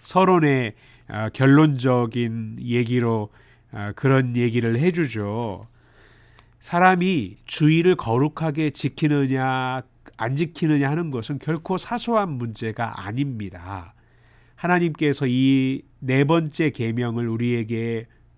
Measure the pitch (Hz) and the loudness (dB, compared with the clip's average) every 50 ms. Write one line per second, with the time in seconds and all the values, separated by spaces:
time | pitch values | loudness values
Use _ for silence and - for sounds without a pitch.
0 | - - - 185 190 185 185 175 151 147 135 131 120 107 - _ _ - - _ | -14 -2 0 2 4 4 4 4 4 4 4 2 0 -2 -6 _ _ -20 -20 _
1 | _ - 107 107 110 107 - - 131 135 139 151 156 151 139 123 120 131 127 123 | _ -10 -8 -6 -6 -6 -2 4 6 8 8 8 8 6 4 2 2 2 2 2
2 | 120 113 117 123 120 113 113 113 110 110 113 123 123 120 120 120 120 113 123 123 | 0 0 -2 -4 -4 -4 -4 -6 -8 -10 -10 -10 -6 -2 0 0 0 0 0 0
3 | 117 117 113 110 104 - _ - - _ _ _ _ _ - 107 101 104 101 - | 0 0 0 -2 -4 -6 _ -18 -20 _ _ _ _ _ -12 -10 -10 -10 -6 -2
4 | - 135 131 135 131 123 120 123 120 120 113 123 117 113 117 123 156 185 165 175 | 2 2 4 4 2 2 0 0 0 2 2 0 0 0 0 2 2 0 0 0
5 | 160 127 110 107 101 101 107 117 120 107 92 90 110 - _ _ _ _ _ _ | -2 -4 -4 -6 -6 -6 -6 -6 -6 -8 -8 -10 -14 -18 _ _ _ _ _ _
6 | - - _ _ _ _ _ - - _ _ _ - - 175 175 180 185 185 175 | -20 -20 _ _ _ _ _ -20 -20 _ _ _ -10 -4 0 4 4 4 4 4
7 | 180 190 185 139 104 90 107 - _ - - - 151 151 160 165 170 180 180 - | 2 0 0 0 -2 -4 -8 -14 _ -8 -2 2 4 4 4 6 4 4 2 2
8 | - 110 113 123 143 156 - - 160 160 139 160 156 147 - - - 131 - - | 0 0 2 2 2 0 0 -4 -4 -4 -2 -2 -2 -4 -4 -4 -6 -6 -2 -2
9 | 156 147 147 143 139 131 131 131 131 131 131 131 127 127 127 131 - _ _ _ | 0 2 2 2 2 0 0 0 0 -2 -2 -2 -4 -4 -6 -6 -8 _ _ _
10 | _ - - - 110 120 135 147 170 160 - - 170 156 151 143 139 139 151 165 | _ -20 -10 -6 -4 -4 -2 -2 -2 -4 -4 -2 0 2 2 2 2 0 0 -2
11 | 175 156 131 117 110 - 147 135 - 151 165 160 165 - 185 175 - - 240 233 | -4 -4 -6 -6 -6 -6 -8 -6 -4 -4 -4 -4 -4 -4 -6 -6 -4 -6 -6 -6
12 | - 240 233 214 202 175 139 120 120 113 110 - 117 110 107 - 113 110 107 98 | -2 0 0 0 0 -2 -4 -6 -6 -6 -6 -6 -6 -6 -4 -4 -6 -6 -8 -8
13 | 95 101 107 131 143 139 123 107 101 92 85 82 85 92 98 92 85 87 - _ | -10 -6 -4 -4 -4 -4 -4 -6 -8 -10 -12 -14 -12 -12 -12 -12 -12 -16 -20 _
14 | _ _ _ _ _ _ _ _ _ _ _ - - 170 180 175 175 165 151 - | _ _ _ _ _ _ _ _ _ _ _ -6 -2 0 2 2 2 0 -2 0
15 | 151 147 139 - 143 127 123 127 135 135 135 135 131 131 135 139 - _ _ _ | 0 0 0 0 0 0 2 2 4 4 4 4 2 0 -2 -4 -8 _ _ _
16 | 135 127 131 135 143 143 165 170 160 147 - - 160 143 - - 113 113 113 123 | -4 0 2 2 4 4 2 2 0 -2 -2 -2 -2 -2 -2 -2 -4 -4 -2 -2
17 | 123 120 113 117 120 113 113 113 120 120 120 117 113 110 117 113 117 117 117 110 | -2 -2 -2 -4 -4 -2 -2 -2 -2 0 -2 -2 -2 -4 -4 -4 -4 -4 -4 -6
18 | 113 - _ _ _ _ _ | -8 -10 _ _ _ _ _